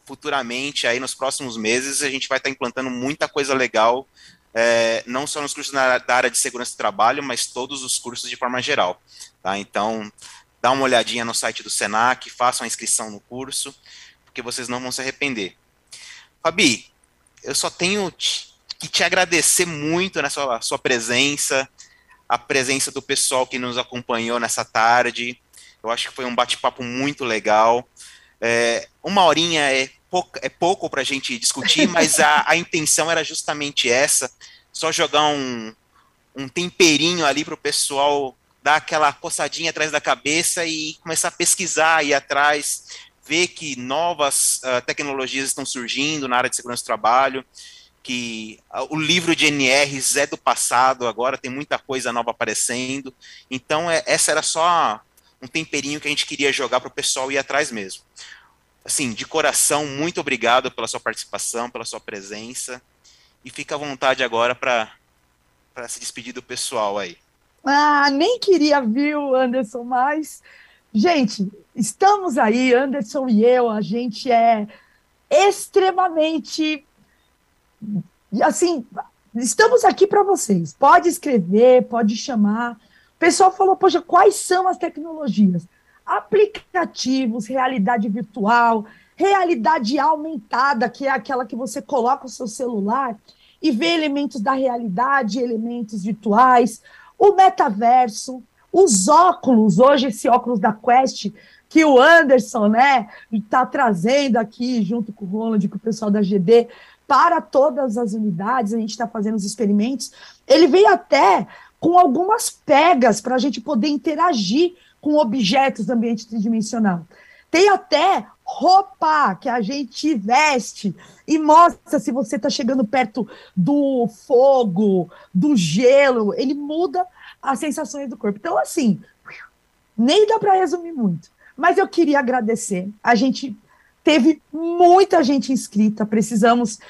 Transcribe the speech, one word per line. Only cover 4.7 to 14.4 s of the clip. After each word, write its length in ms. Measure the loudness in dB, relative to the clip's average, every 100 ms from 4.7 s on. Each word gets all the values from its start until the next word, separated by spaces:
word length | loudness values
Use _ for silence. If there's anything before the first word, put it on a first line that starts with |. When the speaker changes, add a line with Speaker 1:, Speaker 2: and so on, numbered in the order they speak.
| 2 0 -2 -6
Speaker 1:
não 200 | -8 -6
só 140 | -8
nos 140 | -8
cursos 180 | -8 -6
na, 240 | -2 0 0
da 180 | 0
área 160 | 0 0
de 60 | -2
segurança 380 | -4 -6 -10
do 20 | -6
trabalho, 460 | -4 0 0 0
mas 240 | -6 -6 -8
todos 360 | -8 -10 -10
os 160 | -8 -8
cursos 300 | -8 -12 -12
de 80 | -8
forma 240 | -6 -4
geral, 400 | -2 0 0 -4 _ -20 -20 _
tá? 160 | -6 -6
Então, 540 | -6 -4 -4 -4 -10 -18 -20 -20 _ _
dá 100 | -2
uma 140 | 0
olhadinha 400 | 2 0 0 -4
no 100 | -6
site 280 | -6 -6 -8
do 80 | -8
senac, 600 | -6 -4 0 0 0 -6
façam 340 | -4 -2 -2
a 20 | -6
inscrição 440 | -8 -4 -6 -6
no 100 | -16
curso, 540 | -16 -14 -10 -10 -10 -14 _ -20 -20 _
porque 160 | _ -14